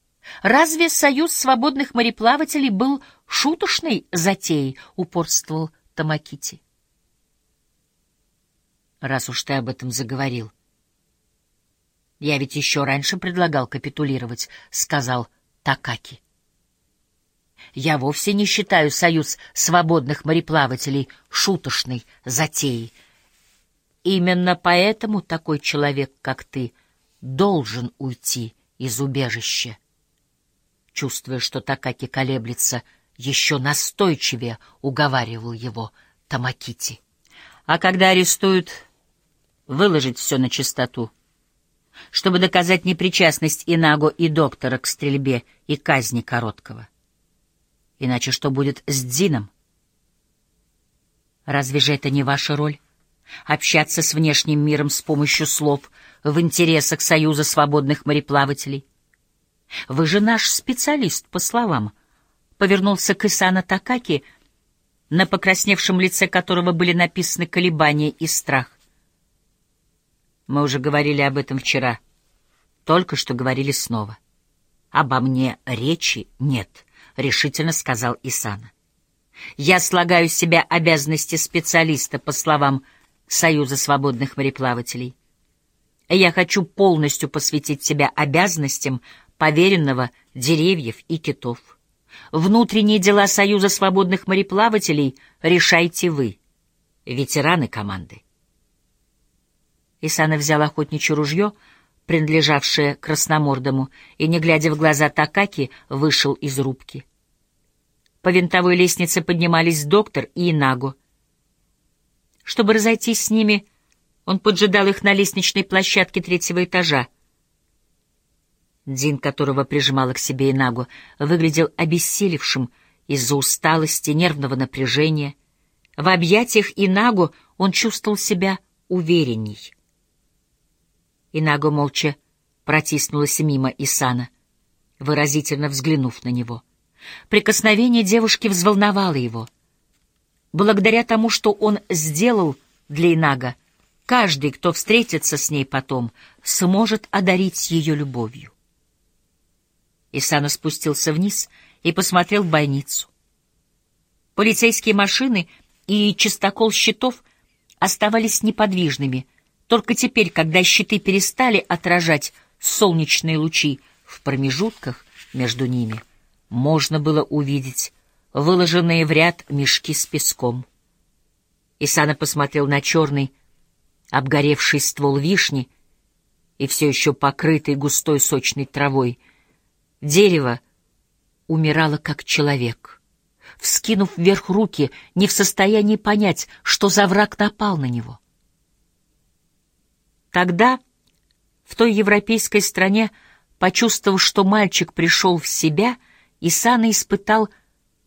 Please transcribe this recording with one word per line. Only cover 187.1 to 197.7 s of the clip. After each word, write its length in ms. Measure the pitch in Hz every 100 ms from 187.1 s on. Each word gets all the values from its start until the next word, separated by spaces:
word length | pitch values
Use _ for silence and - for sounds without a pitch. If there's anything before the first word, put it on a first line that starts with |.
| 190 208 -
напал 400 | 208 - 208 175
на 80 | 131
него. 320 | 120 117 120 _ _ _ _ _ _ _ _ _ _ _ _ _ _ _ _ _ _ _ _ _
Тогда, 480 | 180 180 175 233 262 - _ _ _ _ _ _ _
в 140 | _ -
той 160 | 226
европейской 680 | 208 202 208 208 220 - 208
стране, 500 | 196 - 190 202 220 - _ _ _ _
почувствовав, 640 | 180 - 233 - - 190
что 240 | - -
мальчик 500 | 190 214 202 - 170
пришёл 440 | - 170 - 196 170
в 80 | -
себя, 520 | - 160 151 226 240 _ _ _ _
Исана 500 | 165 160 233 240 226
испытал 600 | 208 - 202 - 214 214 - _